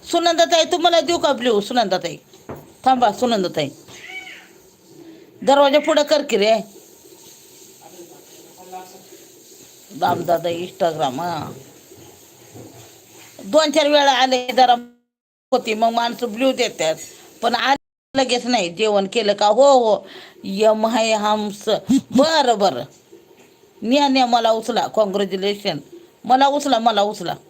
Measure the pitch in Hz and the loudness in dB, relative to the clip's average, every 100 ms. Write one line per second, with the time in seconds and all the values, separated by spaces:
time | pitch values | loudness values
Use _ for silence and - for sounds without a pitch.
0 | - 339 339 330 330 330 320 349 339 330 | -2 -2 0 2 2 2 0 0 2 2
1 | 294 339 320 247 247 208 202 247 208 180 | 0 0 0 0 0 0 0 -2 0 -2
2 | 170 147 _ - - - - - 262 254 | -4 -12 _ -20 -18 -18 -18 -4 -2 2
3 | 214 202 247 226 180 160 139 - - - | 0 0 -2 -2 -2 -4 -6 -8 -20 -20
4 | - - - - - - _ _ _ - | -18 -18 -18 -20 -20 -20 _ _ _ -20
5 | - - - - 196 277 285 294 294 302 | -20 -20 -20 -6 2 4 4 2 2 0
6 | 294 302 285 226 208 220 196 - - - | 2 0 0 0 2 0 -2 -18 -20 -20
7 | - - - - - - - - - 175 | -20 -20 -20 -20 -20 -20 -20 -20 -20 -20
8 | 165 170 - 175 170 - 185 185 185 - | -20 -20 -20 -20 -20 -20 -20 -18 -18 -20
9 | - - - - - - - - - 165 | -20 -20 -20 -20 -20 -20 -20 -20 -20 -4
10 | 180 175 165 165 170 170 180 - 175 156 | -2 -2 -2 -2 -2 -6 -10 -4 -4 -2
11 | 143 127 175 160 156 - - - _ - | -4 -4 -6 -8 -10 -14 -20 -20 _ -20
12 | - - - _ - - - - - - | -20 -20 -20 _ -20 -20 -20 -20 -20 -20
13 | _ - - - 196 240 302 302 294 294 | _ -20 -20 -20 0 0 2 0 2 4
14 | 277 254 262 254 247 226 247 240 240 _ | 4 2 2 0 -2 2 4 4 0 _
15 | _ _ _ _ _ 247 233 214 226 233 | _ _ _ _ _ -4 -2 0 0 0
16 | 233 233 233 214 269 254 226 - 156 156 | -4 -4 -8 -2 0 0 -4 -2 -4 -4
17 | - - - - 233 226 240 285 _ _ | -10 -20 -20 -6 -4 -2 0 -2 _ _
18 | _ - 269 247 240 247 175 170 214 202 | _ -4 -2 -2 -2 -2 -2 -2 0 0
19 | 190 226 208 202 208 214 285 269 226 208 | 0 -2 -2 2 2 6 6 6 4 0
20 | - - - - - 190 214 220 226 233 | -2 -20 -20 -16 -10 0 2 2 0 0
21 | 226 220 208 214 208 196 - 202 - 247 | 0 0 0 -2 -4 -6 -4 -4 0 0
22 | - 226 302 320 254 214 196 127 - _ | 2 2 2 2 2 2 0 -2 -12 _
23 | _ - _ _ _ _ _ _ 214 269 | _ -20 _ _ _ _ _ _ -2 0
24 | 285 262 247 233 226 220 220 220 - - | 2 2 2 2 2 0 -2 -4 -2 -2
25 | 208 196 196 190 196 202 202 151 - - | 0 0 -4 -4 -4 -4 -6 -8 -12 -20
26 | - _ - 262 277 285 285 240 233 208 | -20 _ 0 2 2 0 0 0 2 2
27 | 208 208 170 - | 0 -2 -8 -10